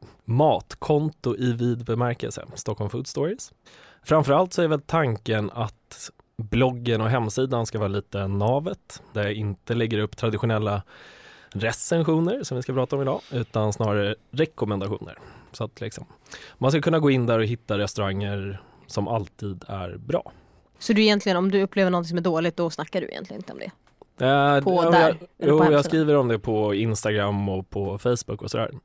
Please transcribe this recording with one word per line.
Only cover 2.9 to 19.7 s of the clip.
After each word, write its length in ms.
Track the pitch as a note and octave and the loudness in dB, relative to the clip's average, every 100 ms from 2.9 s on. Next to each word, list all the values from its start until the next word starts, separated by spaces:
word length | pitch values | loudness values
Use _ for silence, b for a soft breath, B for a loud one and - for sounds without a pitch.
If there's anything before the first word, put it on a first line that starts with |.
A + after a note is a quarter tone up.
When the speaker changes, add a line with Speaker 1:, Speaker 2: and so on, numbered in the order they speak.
Speaker 1:
Food 160 | - C3+ | -6 -6
Stories. 460 | C#3 D#3 B3 - _ _ b b b | -4 -4 -4 -12 _ _ b b b
Framförallt 500 | - D#3 C3+ D3 F#3 | 2 2 4 4 2
så 100 | - | 2
är 60 | E3 | 2
väl 120 | D3 | 0
tanken 680 | - E3 C#3 G#2+ - A2 G#2 | 0 0 0 -2 -2 -2 -2
att 560 | A#2 A2 - - - - - _ - | -4 -6 -8 -20 -16 -16 -18 _ -12
bloggen 640 | G#2+ A#2 C3 B2 A#2+ A2 | -4 2 2 0 -2 0
och 100 | A2 | 2
hemsidan 560 | B2+ A2 C3 C3 B2 A2 | 0 0 -2 -2 -2 -2
ska 120 | A2 | -2
vara 100 | G2+ | -2
lite 380 | G2+ - G2+ G2 | -4 -6 -6 -4
navet, 720 | G2 G#2+ C3+ E3+ F#3+ - - - | 0 0 0 -2 -8 -12 -20 -10
där 100 | G#2+ | -4
jag 100 | G2+ | -4
inte 420 | G#2+ G#2 G2 - | -2 -4 -6 -4
lägger 240 | A#2 A2+ G#2+ | -2 0 0
upp 180 | G#2 - | -4 -4
traditionella 680 | A2+ G#2+ A#2 A2 G#2+ G2+ - B B B B B B | -4 -2 0 0 0 -2 -6 B B B B B B
recensioner 920 | G2 A2+ - - E3+ D#3+ D#3+ E3+ C4 | -4 -2 -2 0 0 2 2 0 -2
som 140 | - B2+ | -4 -6
vi 60 | |
ska 100 | B2 | -4
prata 240 | C3 B2+ C#3 | -2 -2 -2
om 60 | |
idag, 180 | C3+ F#3 - | -2 -4 -6
utan 400 | A#2+ A2 A2+ G#2+ | -6 -4 -2 0
snarare 420 | - A2 G#2 G2+ G#2+ _ | 0 0 0 -2 -4 _
rekommendationer. 880 | B2+ D#3+ - G#2+ G2+ G2 G2+ E2 - B B B | -2 -2 -2 -4 -2 -4 -6 -10 -18 B B B
Så 120 | - | -10
att, 160 | A2 - | -10 -8
liksom, 260 | G#2+ - - _ B B B B | -12 -10 -16 _ B B B B
man 120 | B2+ | 0
ska 100 | D3 | 2
kunna 180 | D3+ D#3+ | 2 4
gå 120 | D3 | 4
in 160 | C3 A#2+ | 4 4
där 120 | A2+ | 2
och 60 | |
hitta 340 | A2 A#2+ - G#2 | 2 -2 -4 -2
restauranger 840 | G2+ - G2 G2 G2+ G2+ G2 G2 b b b | -2 -2 -2 -2 -4 -4 -6 -10 b b b
som 220 | - G2+ | -4 -2
alltid 560 | A2+ F#2 - G2+ F2+ | -2 -4 -8 -10 -10
är 280 | - | -10